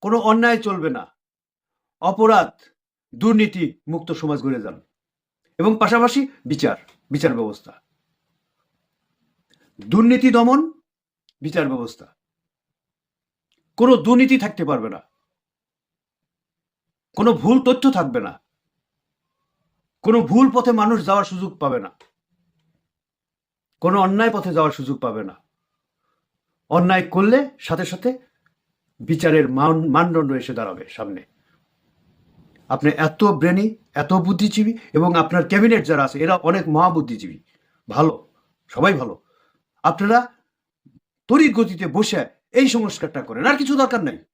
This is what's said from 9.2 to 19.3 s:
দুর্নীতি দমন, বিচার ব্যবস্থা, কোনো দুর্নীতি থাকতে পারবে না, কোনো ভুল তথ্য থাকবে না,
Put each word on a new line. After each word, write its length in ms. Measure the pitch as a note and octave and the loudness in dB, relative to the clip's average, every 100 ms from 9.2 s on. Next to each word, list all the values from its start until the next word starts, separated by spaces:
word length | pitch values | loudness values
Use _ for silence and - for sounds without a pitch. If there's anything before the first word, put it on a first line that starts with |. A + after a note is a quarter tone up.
| _ _ _ _ _ _ | _ _ _ _ _ _
দুর্নীতি 500 | G2+ F#3+ A3+ B3 B3+ A#3 | -4 2 4 4 4 4
দমন, 240 | A#3 C#4 D#4+ - _ _ _ _ _ _ | 4 2 0 -6 _ _ _ _ _ _
বিচার 240 | C#3+ E3+ C#3+ | -8 -4 -4
ব্যবস্থা, 340 | C3 A#2 - - _ _ _ _ _ _ _ _ _ _ _ _ _ _ _ _ - | -4 -10 -14 -20 _ _ _ _ _ _ _ _ _ _ _ _ _ _ _ _ 0
কোনো 140 | B3 B3 | 4 4
দুর্নীতি 320 | D#3 B3 C4 C4 | 4 4 4 2
থাকতে 180 | G3+ - D3+ | 0 -6 -4
পারবে 180 | C3+ A2 | -4 -6
না, 60 | - _ _ _ _ _ _ _ _ _ _ _ _ _ _ _ _ _ _ _ _ _ - | -14 _ _ _ _ _ _ _ _ _ _ _ _ _ _ _ _ _ _ _ _ _ 0
কোনো 140 | A3 G3 | 0 2
ভুল 140 | C3+ C4 B3 | 4 2 4
তথ্য 180 | B3+ C4+ C4 | 2 2 2
থাকবে 220 | D#3 A#2+ C#2+ | -2 -4 -8
না, 60 | - _ _ _ _ _ _ _ _ _ | -14 _ _ _ _ _ _ _ _ _